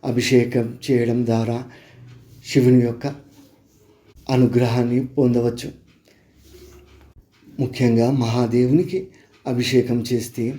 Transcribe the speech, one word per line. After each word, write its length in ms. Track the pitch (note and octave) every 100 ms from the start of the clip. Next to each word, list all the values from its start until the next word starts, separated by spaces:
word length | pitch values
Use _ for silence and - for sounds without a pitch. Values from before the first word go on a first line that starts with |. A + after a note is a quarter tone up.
అభిషేకం 720 | C#3 A#2+ B2 B2+ A#2+ B2 A#2 B2 -
చేయడం 360 | B2+ A#2+ A#2+ A#2
ద్వారా 380 | A2+ A2+ A#2 B2+ - - - - - - - -
శివుని 380 | C#3 B2+ B2
యొక్క 220 | A#2+ A#2 C#3 - - - - _ _ _ _ _ _ - -
అనుగ్రహాన్ని 760 | B2+ B2 A#2+ B2 A#2+ A#2+ B2 B2+
పొందవచ్చు. 640 | - B2+ A#2+ A#2+ A#2 - - _ _ _ _ _ _ - - - - _ - - - _ _ - -
ముఖ్యంగా 500 | B2+ - B2 A2+ A#2
మహాదేవునికి 1000 | C#3 A#2 A#2 A#2+ A#2+ B2 D3+ F3+ F#3 F#3+ - _ _ -
అభిషేకం 580 | B2 A#2+ C3 A#2+ A#2+ A2
చేస్తే 420 | B2 - - A#2